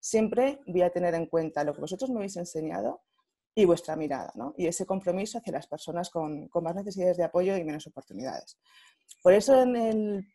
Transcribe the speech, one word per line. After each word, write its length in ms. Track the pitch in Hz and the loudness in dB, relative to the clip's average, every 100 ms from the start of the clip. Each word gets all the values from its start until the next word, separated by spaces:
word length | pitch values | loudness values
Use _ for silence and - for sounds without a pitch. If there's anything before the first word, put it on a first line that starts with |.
siempre 600 | - 220 220 226 269 277 - | 0 0 2 2 0 0 -4
voy 160 | 180 | 2
a 80 | 175 | 2
tener 240 | 175 175 | 2 0
en 120 | 165 165 | 0 -2
cuenta 360 | 165 160 151 | -2 -2 -2
lo 80 | 147 | -4
que 80 | 143 | -4
vosotros 300 | 151 185 262 | -8 -6 -4
me 60 | 240 | -4
habéis 200 | 202 190 | -6 -8
enseñado 640 | 175 160 156 170 214 262 _ _ _ _ _ | -8 -6 -6 -4 -6 -6 _ _ _ _ _
y 120 | - 196 | 2 4
vuestra 280 | 170 - | 4 0
mirada", 380 | 160 151 135 - | -6 -4 -6 -8
¿no? 180 | - 123 - | -10 -10 -4
Y 100 | 170 | -2
ese 180 | 170 | -2
compromiso 540 | 185 190 180 180 214 240 | -4 -4 -2 -2 -4 -8
hacia 140 | - | -8
las 160 | 170 147 | -8 -8
personas 420 | 151 - 165 175 | -12 -8 -6 -6
con, 380 | 170 156 147 151 | -6 -6 -8 -4
con 160 | 175 | -4
más 100 | 165 | -4
necesidades 440 | 180 202 190 180 175 | -6 -8 -2 0 2
de 60 | |
apoyo 320 | 165 175 185 196 | 2 2 2 0
y 60 | |
menos 240 | 160 151 - | -2 -8 -10
oportunidades. 720 | - - 98 127 76 - - _ - - _ _ - | -18 -14 -10 -8 -8 -12 -20 _ -20 -20 _ _ 2
Por 120 | 269 | 8
eso 260 | 277 277 262 | 8 8 6
en 160 | 254 247 | 6 4
el 500 | 226 220 214 202 190 | 2 0 0 -4 -8